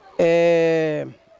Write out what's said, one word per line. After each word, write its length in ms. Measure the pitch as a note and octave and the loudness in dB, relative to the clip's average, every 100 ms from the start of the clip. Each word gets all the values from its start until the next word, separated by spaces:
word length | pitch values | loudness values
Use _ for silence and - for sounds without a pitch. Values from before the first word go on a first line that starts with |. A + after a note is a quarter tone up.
| - - | -12 -2
Eh, 840 | E3+ E3+ E3+ E3 E3 D#3+ D#3 D3+ C3 - _ | 0 2 2 2 0 0 -2 -6 -10 -16 _